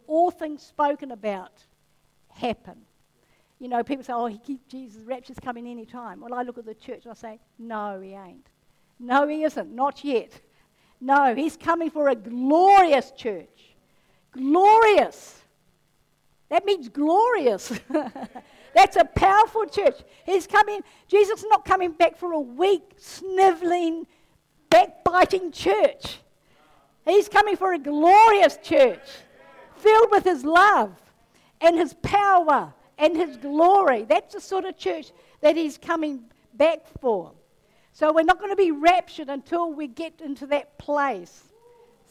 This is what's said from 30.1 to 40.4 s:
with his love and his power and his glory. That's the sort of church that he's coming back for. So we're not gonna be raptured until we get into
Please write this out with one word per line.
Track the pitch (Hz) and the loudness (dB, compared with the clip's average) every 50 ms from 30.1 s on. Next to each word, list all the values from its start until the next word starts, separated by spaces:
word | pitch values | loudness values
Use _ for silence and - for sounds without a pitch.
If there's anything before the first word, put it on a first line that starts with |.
with | 415 370 - | 2 2 2
his | 370 349 254 254 | 0 -2 -2 -2
love | 302 330 349 392 415 392 285 214 196 175 _ _ _ _ _ _ _ _ _ _ _ _ _ | 0 2 4 4 4 4 2 0 -4 -8 _ _ _ _ _ _ _ _ _ _ _ _ _
and | 320 339 349 | 2 2 2
his | 320 349 254 - | 2 -2 -4 -6
power | _ - - 381 415 403 403 381 359 330 311 285 226 175 147 - _ _ _ _ - | _ -6 -2 0 0 2 4 4 4 4 2 0 0 -2 -6 -14 _ _ _ _ -2
and | 302 311 349 | 0 0 0
his | 311 359 294 254 | -2 -4 -4 -8
glory. | 226 254 285 285 302 339 359 403 392 381 294 254 214 220 | -12 -12 -6 0 2 4 4 4 4 4 2 0 -2 -2
That's | 214 302 403 - _ - | -2 -2 -2 -2 _ -16
the | 392 | -18
sort | - - 392 381 339 | -12 -8 -6 -6 -6
of | 381 - | -8 -12
church | - - 381 339 320 277 - _ _ _ _ _ _ | -8 -8 -8 -8 -8 -12 -18 _ _ _ _ _ _
that | - 302 320 | 0 0 0
he's | 330 330 294 254 | 0 -4 -6 -8
coming | - - - 339 330 302 302 277 247 226 _ _ _ _ _ _ | -12 -8 -6 -6 -6 -6 -8 -8 -12 -16 _ _ _ _ _ _
back | 214 294 330 320 311 - _ _ - | 0 0 0 0 -4 -10 _ _ -6
for. | 269 247 214 185 160 - _ _ _ _ _ _ _ _ _ _ _ _ _ | -4 -4 -4 -4 -6 -12 _ _ _ _ _ _ _ _ _ _ _ _ _
So | _ 302 311 311 | _ -2 0 2
we're | 330 320 | 2 2
not | 339 370 359 | 2 0 0
gonna | 415 392 392 | -2 -4 -2
be | 403 381 330 | 0 0 0
raptured | 302 285 302 339 370 349 330 - - - 302 254 | 0 0 2 2 2 2 -2 -6 -14 -14 -12 -12
until | 277 277 - - 330 339 339 330 294 | -12 -12 -8 -6 -4 -4 -4 -6 -8
we | 294 302 | -10 -12
get | 254 233 - 330 320 - _ | -12 -12 -12 -12 -14 -14 _
into | 320 277 285 - | -14 -12 -12 -12